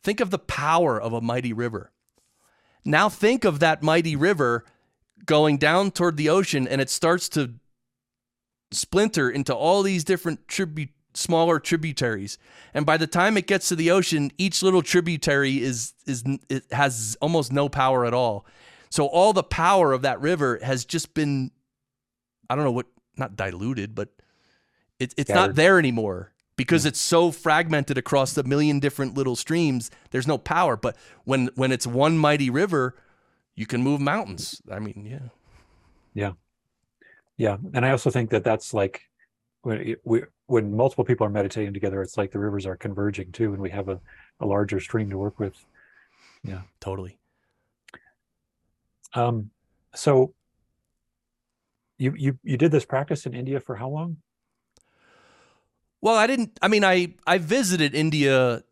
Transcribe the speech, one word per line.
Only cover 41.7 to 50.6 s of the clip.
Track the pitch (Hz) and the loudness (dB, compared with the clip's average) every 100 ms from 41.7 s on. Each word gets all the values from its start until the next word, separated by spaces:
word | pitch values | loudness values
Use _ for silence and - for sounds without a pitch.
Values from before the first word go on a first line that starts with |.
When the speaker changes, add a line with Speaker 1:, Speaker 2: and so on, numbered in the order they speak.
Speaker 2:
together, | 101 98 95 | -4 -4 -4
it's | 92 - | -6 -4
like | 101 | -4
the | 104 | -4
rivers | 104 101 95 | -4 -4 -6
are | 92 | -8
converging | 104 98 101 101 90 | -8 -4 -4 -4 -12
too, | - 113 | -4 -4
and | 98 | -4
we | 95 | -8
have | 98 98 | -8 -6
a, | 95 - - - _ | -8 -10 -20 -20 _
a | 107 | -2
larger | 101 101 98 | 0 0 -4
stream | - 113 104 | -4 -4 -4
to | 98 | -4
work | 101 - | -6 -4
with. | 101 - _ _ _ _ _ _ _ _ | -8 -8 _ _ _ _ _ _ _ _
Yeah. | - 95 92 _ | -14 -12 -16 _
Speaker 1:
Totally. | 101 95 92 _ _ _ _ _ _ _ _ - _ _ _ _ _ _ _ _ _ _ - | -10 -10 -10 _ _ _ _ _ _ _ _ -20 _ _ _ _ _ _ _ _ _ _ -10
Speaker 2:
Um, | - 120 117 104 _ _ _ _ | -2 0 0 -6 _ _ _ _
so | - - 135 131 _ _ _ | -4 2 4 4 _ _ _